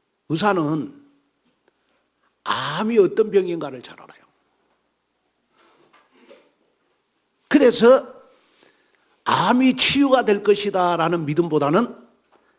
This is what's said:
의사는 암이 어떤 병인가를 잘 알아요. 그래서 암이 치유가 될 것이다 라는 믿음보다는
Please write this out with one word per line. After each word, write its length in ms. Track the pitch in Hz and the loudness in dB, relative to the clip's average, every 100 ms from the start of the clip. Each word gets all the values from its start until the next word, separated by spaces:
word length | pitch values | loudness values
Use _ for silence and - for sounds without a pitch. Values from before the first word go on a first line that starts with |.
| _ _ - | _ _ -8
의사는 720 | 160 208 190 147 160 107 - _ _ _ _ _ _ _ _ _ _ _ _ _ _ - | -4 -2 -2 -2 -4 -8 -14 _ _ _ _ _ _ _ _ _ _ _ _ _ _ -8
암이 520 | - 139 156 220 233 | -8 -8 -6 -2 2
어떤 320 | 185 - 214 | 2 2 0
병인가를 500 | 190 180 170 147 127 | 0 -2 -6 -10 -14
잘 180 | - - | -18 -20
알아요. 220 | - - _ _ _ _ _ _ _ _ _ _ _ _ _ _ _ _ _ _ _ _ - - _ _ _ _ _ _ _ _ _ _ - | -20 -20 _ _ _ _ _ _ _ _ _ _ _ _ _ _ _ _ _ _ _ _ -20 -20 _ _ _ _ _ _ _ _ _ _ -2
그래서 640 | 294 254 - 226 262 - - _ _ _ _ _ _ _ _ _ _ | 2 2 4 4 4 2 -18 _ _ _ _ _ _ _ _ _ _
암이 540 | - - 185 247 262 254 | -4 -2 0 2 2 2
치유가 480 | - 277 277 262 214 | 0 2 2 2 2
될 180 | 202 | 0
것이다 540 | 208 202 202 185 180 170 | 2 0 0 -2 -2 0
라는 280 | 165 175 147 | -2 -2 -4
믿음보다는 680 | 151 175 151 139 175 240 - _ _ _ _ _ | -2 -2 0 0 0 -2 -6 _ _ _ _ _